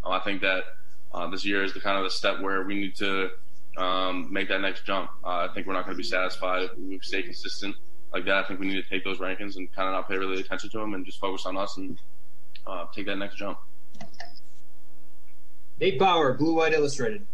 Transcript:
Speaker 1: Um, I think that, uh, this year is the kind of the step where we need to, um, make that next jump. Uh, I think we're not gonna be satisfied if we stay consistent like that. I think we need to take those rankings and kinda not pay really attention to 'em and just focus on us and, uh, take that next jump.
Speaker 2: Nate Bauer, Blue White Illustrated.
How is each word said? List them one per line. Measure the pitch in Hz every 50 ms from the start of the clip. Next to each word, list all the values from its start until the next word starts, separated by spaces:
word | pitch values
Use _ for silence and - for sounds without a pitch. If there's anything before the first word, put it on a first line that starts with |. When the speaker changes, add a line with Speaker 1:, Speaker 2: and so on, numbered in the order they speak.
Speaker 1:
Um, | - 90
I | 92 95
think | 95 104 98 95
that, | 101 98 95 92 90 - - - - - - - - -
uh, | - 87 87
this | 85 92 92 98
year | 101 101 98
is | 98 95 95
the | 95
kind | 98 101 98 98
of | 95
the | 92
step | - - - 101 95 98
where | 95 95 98 95
we | 95 98 101
need | 101 101 95 95
to, | - 104 98 98 98 95 92 - - - - - - - - -
um, | - 92 92 90 92 92 92 92 90 82 78
make | 95 98 95 92
that | 98 95
next | 98 98 92 - -
jump. | - 98 95 85 85 - -
Uh, | - 87 90 87 87
I | 90
think | - 101 92
we're | 98 95
not | 92 92
gonna | 95 95 92
be |
satisfied | 92 101 101 90 92 92 - - 92 92 92 92
if | 92 92 - 92
we | 92 92 95 95
stay | - - - 98
consistent | 95 - 98 - - 95 - - 101 98 - - - - - - - - -
like | 92 92
that. | 98 98 98 95
I | 95
think | 98 95
we | 98
need | 95 95 95
to | 92 -
take | 95 95 95
those | 98 95 92
rankings | 92 92 95 - 104 101 98
and | 95 92 85 -
kinda | - 95 95
not | 95 92 95 101
pay | 98
really | 95 95 95 95 95
attention | 95 - 95 92 - 104
to | 104 110
'em | 107 107 101
and | 92 92
just | - - -
focus | - 98 95 95 -
on | 92 92 95
us | 98 101 -
and, | 95 95 92 92 - - - - - - - - - - - - - -
uh, | - 95 90 85 - -
take | 107 101
that | 101 98 98
next | 101 101 -
jump. | 98 101 101 85 - - - - - - - - - - - - - - - - - - - - - - - - - - - - - - - - - - - - - - - - - - - - -
Speaker 2:
Nate | 151 185 190 135
Bauer, | 190 190 175 170 151 131
Blue | 120 113 151 160 165
White | 165 160 160
Illustrated. | 156 156 147 139 135 120 123 113 107 104 - -